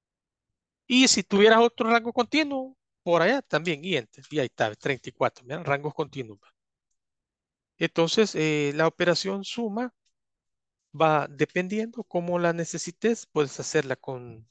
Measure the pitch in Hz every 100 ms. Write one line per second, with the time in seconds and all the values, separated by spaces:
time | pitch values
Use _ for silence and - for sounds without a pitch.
0 | _ _ _ _ _ _ _ _ - 247
1 | 262 - - 202 214 226 233 - 226 233
2 | 233 240 233 302 294 277 262 - _ _
3 | - 170 170 269 - 151 170 147 175 156
4 | 110 - 135 147 131 - 113 107 - 131
5 | - - 127 - 123 156 147 143 147 -
6 | 147 135 113 101 _ _ _ _ _ _
7 | _ _ _ _ _ _ _ - 165 -
8 | 165 - 208 160 156 151 143 147 160 -
9 | 175 160 190 196 196 - 226 208 247 _
10 | _ _ _ _ _ _ _ _ _ 147
11 | 160 151 143 139 151 180 185 214 226 233
12 | - 175 170 175 170 170 165 170 - -
13 | 220 233 - 156 143 - 131 156 139 131
14 | - 127 120 113 -